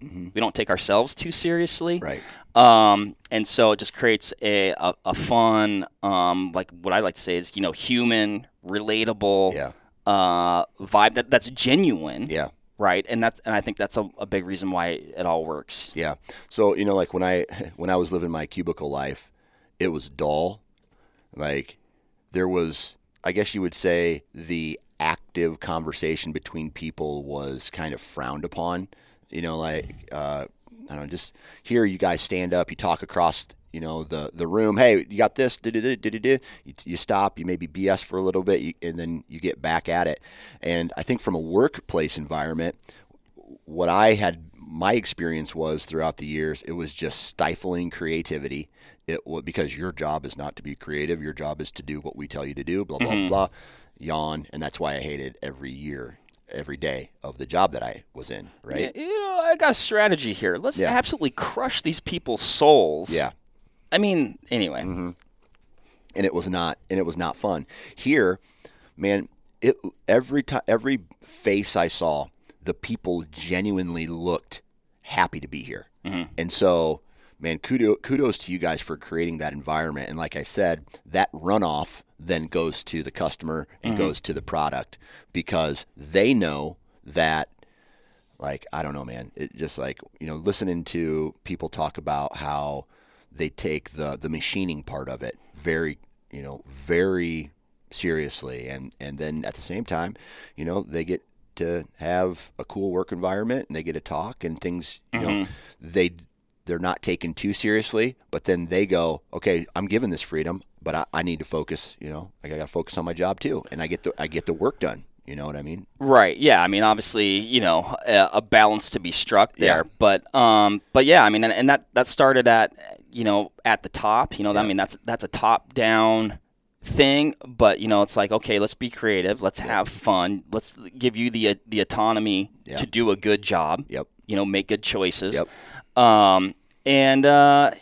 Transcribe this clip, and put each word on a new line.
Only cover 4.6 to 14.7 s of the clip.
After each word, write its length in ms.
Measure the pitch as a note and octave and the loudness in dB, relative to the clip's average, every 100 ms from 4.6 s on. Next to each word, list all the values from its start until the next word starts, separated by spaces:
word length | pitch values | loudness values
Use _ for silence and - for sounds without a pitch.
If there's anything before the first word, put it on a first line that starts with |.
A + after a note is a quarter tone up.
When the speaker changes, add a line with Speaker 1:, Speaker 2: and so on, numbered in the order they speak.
| F#2+ | 2
Speaker 2:
a, 220 | - F2 - F#2+ | 0 -2 -2 -4
a 80 | |
fun, 720 | F2+ - A#2 A2+ A2 G#2+ G2+ - - | -4 0 4 4 4 2 0 -6 -6
um, 480 | G2 F#2+ F2 F2+ F#2 | -2 2 2 0 -2
like, 180 | E2+ - F2 | -6 -8 -8
what 100 | F#2 | 0
I 60 | G2 | 0
like 160 | G2 | 0
to 60 | - | -2
say 160 | - F2 | -2 -2
is, 180 | F2 | -4
you 80 | G2+ | -4
know, 80 | F#2 | -4
human, 720 | - - A#2+ A#2+ A2+ G#2 G#2 - _ F2+ | -4 -2 0 2 2 0 -2 -10 _ -8
relatable, 880 | G#2 G#2+ A2 A2 G#2 G2+ G2 F#2+ | -6 -2 -2 -2 0 2 4 2
Speaker 1:
Yeah. 160 | D#2 C2 - _ _ | 0 -8 -12 _ _
Speaker 2:
uh, 600 | - G2 F#2 F2 F2 F2 E2+ - | 0 2 4 2 2 0 -2 -8
vibe 340 | G2 G#2 A2 | -2 4 4
that, 160 | A#2 B2 | 2 2
that's 180 | B2 B2+ | 2 2
genuine. 800 | C3 B2+ D#3 F3 F2+ D2+ B1 G2+ | 0 2 4 4 0 -4 -8 -6
Speaker 1:
Yeah. 200 | D#2 C#2+ _ _ - | -4 -4 _ _ 0
Speaker 2:
Right. 300 | G2+ F2+ - | 2 2 0
And 140 | A#2 | 0
that's, 180 | A2+ - | 0 -2
and 100 | A2+ | -4
I 60 | G#2 | -2
think 160 | G2 G2+ | -2 -4
that's 200 | G2+ A#2 | -4 -2
a, 140 | G2+ - | -4 -8
a 80 | G#2 | -4
big 180 | G2 | -4
reason 260 | F2+ F#2 F#2+ | -4 -6 -4